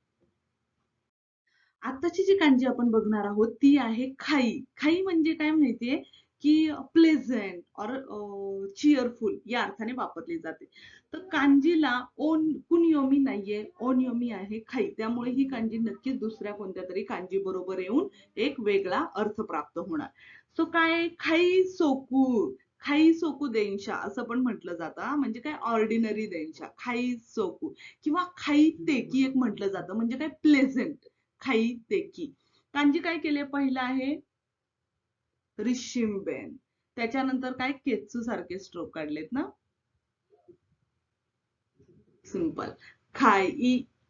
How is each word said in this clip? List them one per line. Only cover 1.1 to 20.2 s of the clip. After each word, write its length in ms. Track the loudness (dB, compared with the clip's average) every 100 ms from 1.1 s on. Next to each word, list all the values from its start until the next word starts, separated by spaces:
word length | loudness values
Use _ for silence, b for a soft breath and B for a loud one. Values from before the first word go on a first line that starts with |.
| _ _ _ _ _ _ _
आताची 420 | -10 -4 -2 2
जी 140 | 4 6
कांजी 280 | 6 6 4
आपण 260 | 2 2
बघणार 340 | 2 2 0 0
आहोत, 280 | 0 0
ती 240 | 4 6 6
आहे 360 | 4 -2 -4 -6
खाई. 400 | 0 2 2 -2 -8 -2
खाई 240 | 2 2
म्हणजे 320 | 2 2 2
काय 180 | 0 2
माहितीये 460 | 4 2 2 -2 -4 B B B _
की 300 | 4 4 4 -2 0
प्लेझंट 680 | 6 6 6 0 -4 -4 -10 -14 -10
or, 80 | -8
अ, 280 | -8 -10 -12 -10 -10 -8 -8 -10 2
चीअरफुल 600 | 4 4 2 -2 -4 -4 -4
या 160 | -4
अर्थाने 320 | -4 -6 -8
वापरली 440 | -6 -8 -8 -10 -10
जाते. 280 | -10 -14 -18 B B B _
तर 60 | -16
कांजीला 840 | -6 2 6 6 6 4 2 0 -6 -4
ओन, 360 | 0 2 0
कुनियोमी 640 | -2 0 4 6 4 4 4
नाहीये, 540 | 2 0 -4 -6 -8 -6
ओनियोमी 500 | 0 2 0 -2 -4
आहे 300 | -6 -8 -10 -6
खाई. 240 | -4 -4 -4
त्यामुळे 340 | -4 -4 -2
ही 160 | 0 -2
कांजी 300 | -2 -4 -2
नक्कीच 420 | -4 -4 -6 -4
दुसऱ्या 340 | -6 -6 -10
कोणत्या 300 | -8 -10 -10
तरी 200 | -8 -6
कांजी 400 | -6 -8 -4 -4
बरोबर 360 | -4 -6 -6 -6
येऊन 280 | -2 -2 -4 B B -4
एक 240 | -4 -2
वेगळा 460 | 0 0 0 -2 -2 -4
अर्थ 260 | -4 -4
प्राप्त 380 | -6 -6 -8 -10
होणार. 280 | -6 -6 -8 _